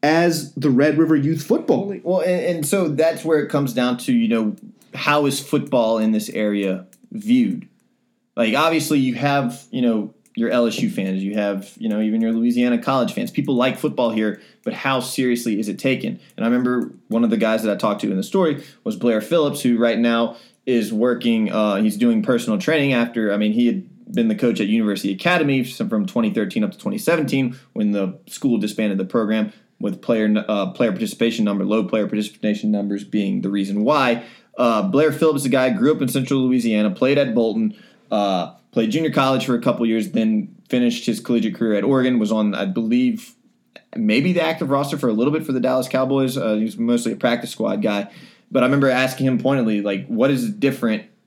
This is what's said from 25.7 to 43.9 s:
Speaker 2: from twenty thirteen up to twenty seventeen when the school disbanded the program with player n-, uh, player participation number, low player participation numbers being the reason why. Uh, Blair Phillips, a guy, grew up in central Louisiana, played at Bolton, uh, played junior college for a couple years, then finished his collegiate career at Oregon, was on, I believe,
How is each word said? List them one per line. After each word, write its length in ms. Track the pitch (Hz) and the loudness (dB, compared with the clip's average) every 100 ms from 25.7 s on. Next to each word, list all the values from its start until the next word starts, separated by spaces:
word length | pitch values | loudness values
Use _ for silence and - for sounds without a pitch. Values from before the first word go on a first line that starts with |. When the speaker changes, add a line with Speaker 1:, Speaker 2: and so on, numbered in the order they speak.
| - 107 | -6 -4
Speaker 2:
from 180 | 110 95 | -2 -2
twenty 240 | - 110 | 0 0
thirteen 340 | 104 104 - | 0 -2 -2
up 80 | 104 | -2
to 60 | - | -4
twenty 200 | - 101 | -6 -4
seventeen 580 | - 165 147 135 127 120 _ | 0 0 0 0 -2 -4 _
when 180 | - 104 | -2 0
the 260 | 101 95 92 - | 0 -2 -6 -16
school 320 | - 139 117 | -4 0 0
disbanded 400 | 104 - 107 98 | 0 -2 -2 -2
the 60 | |
program 480 | 95 120 107 110 107 - _ _ | -4 -4 -2 -2 -2 -8 _ _
with 240 | 101 92 | -8 -6
player 220 | - 113 | -2 0
n-, 120 | 107 107 104 | 2 0 0
uh, 240 | 107 95 | -4 -4
player 180 | - 120 | -2 -2
participation 540 | 92 104 - 117 110 | 0 -6 -2 -2 0
number, 200 | 104 101 | -2 0
low 200 | 98 110 | 0 0
player 240 | 95 110 101 | -2 -4 -4
participation 640 | 107 104 - 107 104 107 | -4 -6 -6 -4 -2 -2
numbers 320 | 104 101 101 | -2 -2 -6
being 380 | 101 107 98 98 | -4 -4 -2 -2
the 80 | 95 | -2
reason 340 | 101 98 101 | -2 -2 -2
why. 400 | 107 147 127 117 - - _ - | 0 2 2 0 -6 -20 _ -2
Uh, 240 | 123 110 | 0 2
Blair 280 | 95 131 151 | 2 2 2
Phillips, 340 | 139 160 143 135 | 2 2 2 0
a 20 | |
guy, 220 | 131 127 | 2 2
grew 200 | 104 127 | 2 2
up 80 | 151 | 2
in 60 | 131 | 0
central 320 | 135 127 139 | -2 0 0
Louisiana, 500 | 127 127 113 107 107 | 2 2 2 2 0
played 260 | 92 131 139 | 0 2 2
at 180 | 131 | 2
Bolton, 400 | 113 113 107 110 107 - _ _ | 2 0 0 -2 -4 -20 _ _
uh, 420 | 107 101 92 80 - _ | -2 0 0 -4 -10 _
played 180 | - 113 | -2 0
junior 200 | 135 160 | 0 0
college 360 | 139 135 131 110 | 2 2 2 0
for 80 | |
a 80 | 120 | 0
couple 240 | 127 117 117 | 0 0 0
years, 240 | 113 101 | 0 0
then 440 | 107 110 107 - - _ | 0 0 0 -2 -12 _
finished 380 | 127 123 117 - | 2 2 0 -2
his 120 | 110 | -4
collegiate 360 | - 120 107 | 0 0 0
career 200 | 92 117 | -2 0
at 100 | 104 | 2
Oregon, 340 | 101 135 127 123 | 2 2 2 2
was 120 | 107 | 2
on, 240 | 110 104 | 2 0
I 120 | 98 98 | 0 -2
believe, 680 | 92 110 120 127 110 - _ _ _ _ - _ | -2 0 2 2 -2 -8 _ _ _ _ -20 _